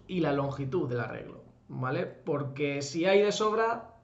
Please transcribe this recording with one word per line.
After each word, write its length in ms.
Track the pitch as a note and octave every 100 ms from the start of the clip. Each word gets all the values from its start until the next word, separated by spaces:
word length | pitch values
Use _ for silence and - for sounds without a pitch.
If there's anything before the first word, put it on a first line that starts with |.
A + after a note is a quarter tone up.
| -
y 140 | F3+
la 120 | D3+
longitud 560 | C#3 C#3 C3 C3 F3 C3+
del 120 | A#2+
arreglo, 420 | A2 - - - - - -
¿vale? 400 | C3+ B2+ D#3+ F#3
Porque 760 | - - C#3+ C3 C3+ C#3+ C#3+
si 220 | C#3 E3
hay 180 | F3+ G3
de 100 | G#3
sobra, 640 | G3 G#3+ A3 A3+ A#3 - -